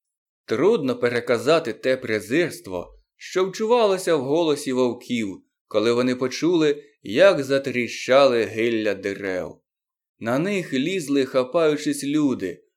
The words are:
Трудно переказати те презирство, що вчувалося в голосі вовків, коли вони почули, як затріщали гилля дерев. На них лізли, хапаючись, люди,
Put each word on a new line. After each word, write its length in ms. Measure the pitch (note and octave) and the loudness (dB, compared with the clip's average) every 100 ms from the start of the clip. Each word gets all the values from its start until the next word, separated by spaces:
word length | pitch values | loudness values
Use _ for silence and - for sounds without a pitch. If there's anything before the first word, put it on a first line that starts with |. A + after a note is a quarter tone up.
| _ _ _ _ - | _ _ _ _ -6
Трудно 500 | A2+ E3+ A#3 C3+ A#2 | 0 2 2 0 -2
переказати 800 | B2 A#2+ A#2 A#2+ A2+ D#3+ A#2+ | -2 -2 -2 -2 2 0 0
те 240 | G#2+ C3 C3 | -6 -2 -2
презирство, 1040 | A#2+ G#2+ F#2+ C#3 E3 - - F2+ - - _ _ | -2 -4 -2 -2 -2 -6 -10 -10 -10 -18 _ _
що 300 | - F3+ F#3+ | -8 -2 -2
вчувалося 680 | F#3 A3 A#3+ G#3+ F#3+ F#3 D#3+ | -2 0 2 2 0 0 0
в 60 | |
голосі 520 | B2+ D#3 E3 C#3+ C#3+ | 2 0 2 0 -2
вовків, 680 | B2+ B2+ A#2 - A#2+ G#2 F2+ _ _ _ | 0 0 0 -6 -4 -4 -8 _ _ _
коли 260 | G#2+ A2 | 0 2
вони 220 | A#2+ B2+ B2+ | 2 0 0
почули, 680 | C3 - D3+ F3 D3+ D3 - _ | -2 -2 0 2 2 0 -6 _
як 400 | - A2 F#3+ E3+ | -4 4 6 4
затріщали 1000 | C3 C#3 C3+ A#2+ A#2 - - B2+ C#3 A#2+ | 2 0 0 -4 -4 -4 2 6 6 4
гилля 520 | G2+ A2 A#2 A2+ G#2+ G2 | 0 -2 -2 0 -2 -2
дерев. 680 | G2+ F#2+ G2 F#2 D#2+ - _ _ _ _ _ - | -4 -6 -4 -4 -6 -12 _ _ _ _ _ -10
На 200 | A2 B2+ | -4 -2
них 340 | F3+ G3+ D#3+ | -2 -4 -4
лізли, 520 | C3 D3+ F#3+ C#3 C#3 C3 | -2 -2 -2 -2 0 0
хапаючись, 800 | C3 B2+ F3 D#3+ D3 D3+ C#3 | 0 0 2 2 0 -2 -4
люди, 600 | C#3+ D3+ D3 A2 F#2+ E2+ _ | -2 0 2 0 -4 -8 _